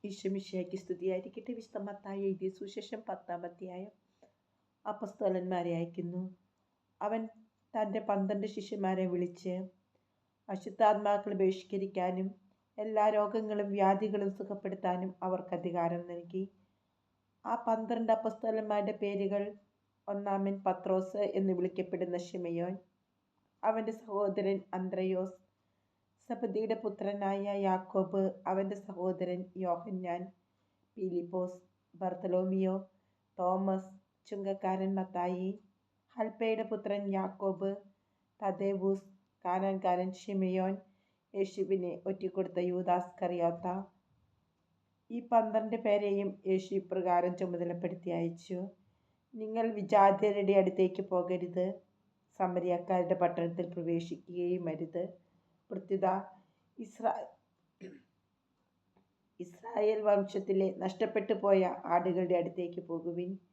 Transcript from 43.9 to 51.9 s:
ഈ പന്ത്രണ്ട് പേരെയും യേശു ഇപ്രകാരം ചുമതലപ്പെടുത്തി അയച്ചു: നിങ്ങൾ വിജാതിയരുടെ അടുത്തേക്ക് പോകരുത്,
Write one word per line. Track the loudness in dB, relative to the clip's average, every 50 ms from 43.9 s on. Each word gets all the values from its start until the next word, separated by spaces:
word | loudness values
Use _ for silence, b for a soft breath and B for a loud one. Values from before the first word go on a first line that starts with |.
| _ _ _ _ _ _ _ _ _ _ _ _ _ _ _ _ _ _ _ _ _ _ _ _
ഈ | -8 -8 -2
പന്ത്രണ്ട് | 4 4 6 6 6 2 0 0 2 -4
പേരെയും | 0 2 4 4 4 4 2 2 2 0 -2 -4 -4 0
യേശു | 2 2 2 2 0 -2
ഇപ്രകാരം | -4 -2 -2 -4 0 2 4 4 4 4 2 0
ചുമതലപ്പെടുത്തി | 0 -2 -2 -2 -2 -2 -2 -2 -2 -4 -4 -6 -4 -4 -4
അയച്ചു: | -2 0 -2 -2 -4 -6 -8 -8 -6 -6 -6 -8 -10 _ _ _ _ _ _ _ _ _ _ _ -12
നിങ്ങൾ | -10 -8 -4 -2 0 0 0 0
വിജാതിയരുടെ | -4 0 6 8 10 10 10 8 8 4 4 4 4 4 8 8
അടുത്തേക്ക് | 8 8 6 6 4 4 4 4 -2 -4
പോകരുത്, | 0 0 0 2 2 -2 -2 -2 -2 0 0 0 0 -2 -6 _ _